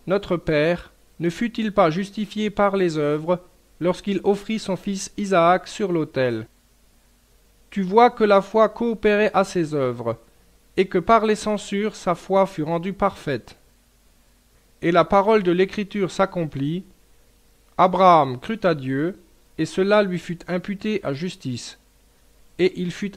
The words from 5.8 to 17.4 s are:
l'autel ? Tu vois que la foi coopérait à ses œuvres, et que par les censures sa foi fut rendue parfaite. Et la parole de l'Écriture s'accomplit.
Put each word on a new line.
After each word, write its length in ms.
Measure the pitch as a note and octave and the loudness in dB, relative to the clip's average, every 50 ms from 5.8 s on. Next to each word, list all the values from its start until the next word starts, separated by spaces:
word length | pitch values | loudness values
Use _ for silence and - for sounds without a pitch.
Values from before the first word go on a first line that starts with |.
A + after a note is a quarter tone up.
| G#3+ F#3 | -4 -2
l'autel ? 560 | F3 E3 D3+ D#3 - C3+ C3 B2 A#2 A2 A2 - _ _ _ _ _ _ _ _ _ _ _ _ _ _ _ _ _ _ _ _ _ _ _ _ | -2 -2 -2 -2 -2 -2 0 0 0 -4 -6 -10 _ _ _ _ _ _ _ _ _ _ _ _ _ _ _ _ _ _ _ _ _ _ _ _
Tu 100 | - G3+ | -6 -4
vois 280 | F#3+ F3+ G3 A3+ A#3+ A#3+ | -2 2 4 6 6 6
que 140 | A#3+ - A3 | 4 2 2
la 180 | G#3 G3+ G3 | 4 4 4
foi 280 | F#3+ G3 - A3 A3 G#3 | 4 2 2 4 4 4
coopérait 600 | A3 - A#3 A#3 A3+ G#3+ - G#3+ G#3 G#3 G#3+ G3+ - | 2 -2 -2 -2 -2 0 0 2 2 4 2 2 2
à 100 | F#3 G3 | 2 0
ses 300 | - - F#3 E3 D3 D3+ | 0 0 -4 -2 -2 -2
œuvres, 440 | C#3+ C3+ B2+ A#2+ A#2+ A#2+ A#2 A2+ - - _ _ _ _ _ _ _ _ _ - | 0 0 0 -2 -2 -4 -4 -4 -6 -8 _ _ _ _ _ _ _ _ _ -2
et 80 | - F#3+ | -2 -2
que 100 | F#3 - | 0 0
par 280 | F#3 E3+ - A3+ A3+ G#3+ | -2 2 4 4 4 4
les 100 | A3 G#3+ | 2 -2
censures 600 | G#3 - G#3+ G#3 G3+ - - G3+ G3 G#3 G#3+ - | -2 -2 -4 -4 -4 -6 -6 -4 -4 -4 -4 -6
sa 200 | - - F#3 E3+ | -6 -4 -4 -4
foi 300 | - - - F#3+ F#3+ G3 | -4 -2 0 2 2 2
fut 180 | F#3+ - - D3+ | 2 0 -6 -4
rendue 300 | D#3 E3+ E3+ E3+ G3 F#3+ | -4 -4 -4 -4 -6 -4
parfaite. 640 | - G3+ F#3+ - - - D#3 C3+ A2 - - - _ _ _ _ _ _ _ _ _ _ _ _ _ _ _ _ _ _ _ _ _ _ _ _ - | -2 -2 -2 -2 -4 -6 -6 -6 -6 -6 -12 -20 _ _ _ _ _ _ _ _ _ _ _ _ _ _ _ _ _ _ _ _ _ _ _ _ -6
Et 100 | - E3 | -2 0
la 120 | F3 E3+ E3 | 2 2 2
parole 380 | - G#3 G3 F#3+ G#3+ A3 G#3+ | 4 2 2 4 4 2 2
de 100 | F#3 F3 | 2 2
l'Écriture 600 | E3+ F3 F#3+ F#3+ - G#3+ G3+ F#3+ - G#3 F#3+ D#3+ | 2 2 0 0 -2 -8 -8 -6 -4 -4 -4 -4
s'accomplit. 720 | - - F#3+ F#3+ - F3+ E3 D3 - C3 C#3 D3 E3 F#3 F#3+ - - _ _ _ _ _ _ _ _ _ | 0 -2 -2 -2 0 -4 -6 -6 -4 -4 -4 -4 -4 -6 -8 -12 -20 _ _ _ _ _ _ _ _ _